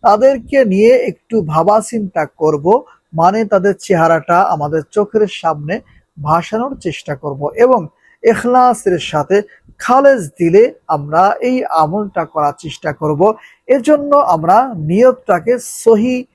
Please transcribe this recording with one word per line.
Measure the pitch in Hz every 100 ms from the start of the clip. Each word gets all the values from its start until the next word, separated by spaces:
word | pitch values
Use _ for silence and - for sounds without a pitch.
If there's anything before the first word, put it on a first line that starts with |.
তাদেরকে | 240 208 262 269 - 277 240
নিয়ে | 190 220 254 -
একটু | - _ 226 156
ভাবা | 156 170 214 208
চিন্তা | 226 196 170 151 _
করব, | 156 151 160 233 - _ _
মানে | 160 170 208 208
তাদের | 196 196 190
চেহারাটা | - 170 165 165 147 175 190
আমাদের | 165 147 160 151
চোখের | 214 208 214 208 -
সামনে | 165 151 147 202 _ _ _ -
ভাসানোর | 143 165 175 220 254 269 180
চেষ্টা | - - 139
করব | 147 139 147 -
এবং | 247 247 156 _ _ _
ইখলাসের | 226 214 240 247 247 233 202 175 -
সাথে | 151 143 196 202 _ _ _
খালেস | - 254 277 262 156 _
দিলে | 170 185 233 - -
আমরা | 156 143 160 190 -
এই | 247 254 - 160
আমলটা | 156 196 208 180 160
করার | 160 147 143
চেষ্টা | 160 - 156
করব। | 143 151 151 196 220 - _ -
এজন্য | 269 233 294 285 285 285
আমরা | 165 165 208 262 202 151
নিয়তটাকে | 185 254 254 - 180 196 240 - -
সহি | - 220 240 254 254